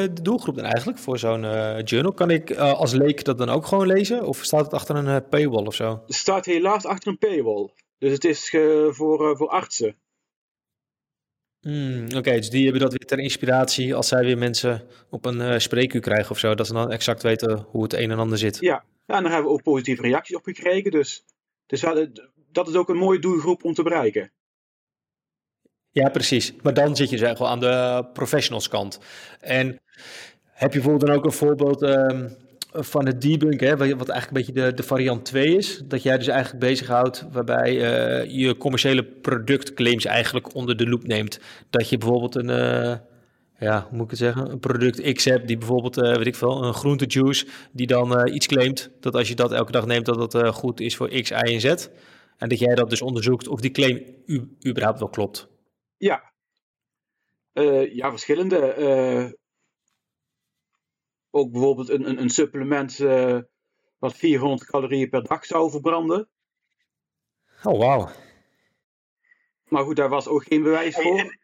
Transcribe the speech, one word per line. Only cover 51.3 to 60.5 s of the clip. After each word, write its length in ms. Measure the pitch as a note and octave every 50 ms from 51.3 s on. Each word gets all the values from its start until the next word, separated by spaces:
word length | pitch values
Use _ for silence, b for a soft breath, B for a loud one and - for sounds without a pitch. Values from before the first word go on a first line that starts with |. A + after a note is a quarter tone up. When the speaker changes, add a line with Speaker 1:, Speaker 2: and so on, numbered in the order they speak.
Speaker 1:
Y 40 | -
en 260 | A#2 A#2 A#2 A#2 A2+
Z. 40 | A#2 C3+ E3+ F3 - - b b b b b b b b b
En 120 | b - A#2
dat 100 | B2+ G#2
jij 160 | A#2+ A#2+ A#2+
dat 160 | B2 A#2+ A2
dus 120 | A#2 - B2+
onderzoekt 460 | C3 B2+ A#2 G#2+ B2 B2+ A#2+ - -
of 120 | - A2+
die 100 | A#2 C3+
claim 320 | C3 - C#3 C3 B2 B2 - - - - _
u-, 300 | - D#3 B2+ A#2 - - _ -
überhaupt 320 | C3+ A#2 - G#2 A2 A2 -
wel 100 | G#2 G2
klopt. 400 | - - G2+ G2 - - - _ _ _ _ _ _ _ _ _ _
Speaker 2:
Ja. 360 | - G3 G3 D3+ - - _ _ _ _ _ _ _ _ _ _ _ _ _ _ _ _ _ _ _ _ _ _ _ _ _ -
Eh, 420 | C#3 D3 D3 C#3 C3+ C3+ - G#2+
ja, 160 | B2 B2+ C#3
verschillende. 480 | A#2+ A2 - - D3 E3 F#3 F#3+ F#3 E3
Eh, 680 | C#3 C3 - - D3 C#3 C3+ C3 B2+ B2+ B2+ B2 B2 B2 - - _ _ _ _ _ _ _ _ _ _ _ _ _ _ _ _ _ _ _ _ _ _